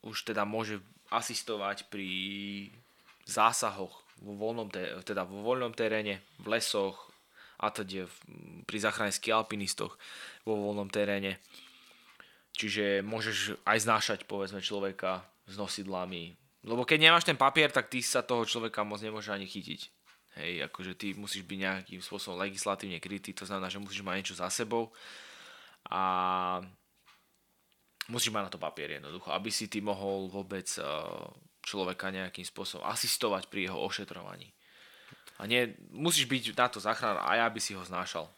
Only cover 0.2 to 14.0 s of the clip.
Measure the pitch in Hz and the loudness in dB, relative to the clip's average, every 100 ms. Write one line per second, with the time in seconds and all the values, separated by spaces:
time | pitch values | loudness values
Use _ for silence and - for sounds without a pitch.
0.2 | - 110 104 110 107 104 92 - - 113 | -2 0 0 0 -2 -6 -10 -20 0 0
1.2 | - 113 - 107 101 101 - 104 95 92 | 0 -4 -2 -2 0 -2 -6 -6 -4 -2
2.2 | 95 98 101 101 101 - _ _ - - | -2 -4 -4 -6 -8 -14 _ _ -20 -20
3.2 | - - 110 117 113 98 92 - - - | -6 6 6 6 0 -2 -8 -10 -20 -16
4.2 | 101 101 107 117 107 92 90 58 90 101 | -12 -4 -2 -2 -4 -4 -4 -6 -4 -2
5.2 | 90 98 104 127 120 110 113 110 107 98 | -2 -2 0 2 0 2 2 2 0 -2
6.2 | - - - 113 - 107 98 95 - - | -6 -12 0 2 2 2 2 0 -14 -20
7.2 | _ - - - 107 - 98 95 90 - | _ -20 -20 -2 -2 0 -6 -6 -8 -12
8.2 | - - 78 - - 110 107 101 104 95 | -18 -18 -16 -14 -6 0 2 2 0 0
9.2 | - 110 110 107 98 - 101 - - - | 2 2 2 -4 -4 -2 -4 -6 -16 -14
10.2 | - - - 107 101 104 98 104 104 101 | -14 -10 -2 0 0 -2 -2 0 2 2
11.2 | 98 98 - - - - - - - - | 0 -4 -10 -20 -20 -20 -20 -20 -20 -20
12.2 | - - _ - 107 101 101 98 98 110 | -20 -20 _ -4 -2 2 4 4 2 -2
13.2 | 110 104 104 104 - 110 107 110 | 0 0 -2 -2 4 6 8 4